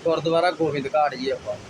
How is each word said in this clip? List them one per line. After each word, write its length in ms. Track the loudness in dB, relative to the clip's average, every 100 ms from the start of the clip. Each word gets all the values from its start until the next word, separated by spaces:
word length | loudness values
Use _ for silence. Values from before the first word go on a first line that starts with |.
ਗੁਰਦੁਆਰਾ 460 | 0 0 2 2 2
ਗੋਬਿੰਦ 360 | 2 0 0 0
ਘਾਟ 200 | 2 2
ਜੀ 160 | 0 -4
ਆਪਾਂ। 240 | -4 -6 -10